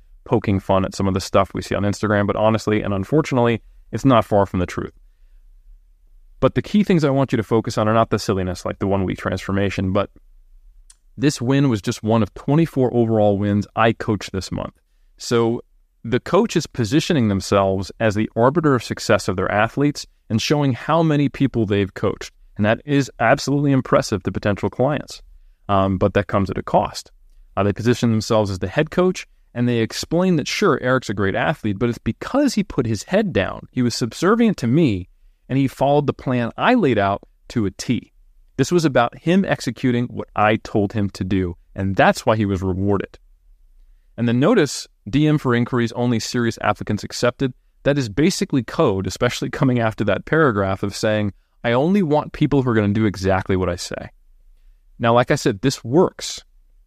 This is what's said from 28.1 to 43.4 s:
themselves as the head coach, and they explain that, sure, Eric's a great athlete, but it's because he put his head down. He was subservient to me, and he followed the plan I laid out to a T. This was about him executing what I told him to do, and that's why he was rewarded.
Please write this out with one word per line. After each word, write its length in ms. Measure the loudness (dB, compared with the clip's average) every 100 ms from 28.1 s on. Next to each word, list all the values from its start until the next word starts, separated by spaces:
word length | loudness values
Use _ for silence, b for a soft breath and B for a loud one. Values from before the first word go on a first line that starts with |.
themselves 400 | 0 2 0 0
as 80 | -2
the 80 | -4
head 240 | -2 -2
coach, 340 | 2 0 0 -8 _ _ -4
and 120 | 0
they 120 | 0
explain 560 | -2 -4 -4 0 2 0
that, 120 | -2
sure, 300 | 0 0 2
Eric's 280 | 0 -2 -2
a 60 | -2
great 200 | -2 0
athlete, 440 | -2 -2 -4 -2
but 100 | -2
it's 80 | -2
because 560 | -4 -6 -4 0 0
he 100 | 0
put 220 | -2 -2 -2
his 180 | -4
head 280 | -2 0 0
down. 360 | 0 -2 -4 -8
He 100 | -2
was 140 | -2 0
subservient 600 | -4 -2 2 4 2 2
to 100 | 2
me, 420 | 4 4 0 -6 _ -20 _ -4
and 80 | 0
he 100 | 0
followed 380 | 0 2 2 0
the 80 |
plan 380 | -2 -2 -2 -2 -2
I 180 | 0 2
laid 240 | 2 2
out 240 | 2 -2 -6 _ -8
to 160 | -4 -4
a 60 |
T. 400 | -4 -4 -4 -4 _ -20 _ _ -2
This 140 | 0
was 140 | 2 2
about 320 | 2 0 -2
him 280 | 0 0 2
executing 600 | -2 -6 -4 0 0 -2
what 240 | -6 -8 0
I 220 | 2 0
told 360 | 0 0 0
him 160 | 0 -4
to 120 | -4
do, 320 | -2 -2 -2 -6 _
and 220 | -6 -2 2
that's 280 | 2 2
why 120 | 0 0
he 100 | 0
was 160 | 0
rewarded. 560 | -2 0 2 2 0 -6 _ _